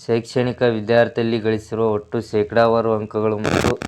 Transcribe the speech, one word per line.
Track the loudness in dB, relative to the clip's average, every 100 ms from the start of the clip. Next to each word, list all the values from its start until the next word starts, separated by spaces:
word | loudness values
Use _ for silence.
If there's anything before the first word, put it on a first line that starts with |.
| -4
ಶೈಕ್ಷಣಿಕ | -2 -2 -2 -2 0
ವಿದ್ಯಾರ್ಥಿಯಲ್ಲಿ | 0 0 2 4 4 2 -2 0
ಗಳಿಸಿರುವ | 0 -2 -4 -2 0
ಒಟ್ಟು | -2 -4 -6
ಶೇಕಡಾವಾರು | -2 -2 0 2 4 4 0
ಅಂಕಗಳು | -2 -2 -2 -2 -2
ಮತ್ತು | -2 0 0 -2